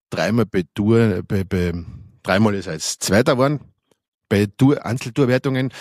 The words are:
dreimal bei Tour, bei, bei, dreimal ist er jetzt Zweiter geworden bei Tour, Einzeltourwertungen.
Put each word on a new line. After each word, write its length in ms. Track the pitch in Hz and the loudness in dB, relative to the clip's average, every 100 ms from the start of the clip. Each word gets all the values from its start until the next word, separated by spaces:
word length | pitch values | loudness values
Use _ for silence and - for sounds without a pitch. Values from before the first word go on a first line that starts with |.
| _ | _
dreimal 360 | 87 85 117 104 | -4 0 0 0
bei 180 | 98 85 - | -2 -4 -2
Tour, 480 | 104 113 113 95 - | 2 4 4 0 -4
bei, 160 | 101 | -4
bei, 300 | 92 92 87 85 85 - - _ | -2 -2 -2 -4 -10 -18 -20 _
dreimal 300 | - 95 110 98 | -2 2 2 0
ist 120 | 90 | -6
er 60 | |
jetzt 280 | 80 - - | -8 -8 -8
Zweiter 320 | - 98 131 | 0 2 2
geworden 280 | 127 139 147 - _ _ _ _ _ _ | 2 0 -2 -8 _ _ _ _ _ _
bei 200 | 101 104 - | 0 0 2
Tour, 260 | 131 147 | 2 2
Einzeltourwertungen. 880 | 92 123 123 127 123 127 139 131 131 - | -2 -8 -6 -2 0 0 -2 -4 -4 -8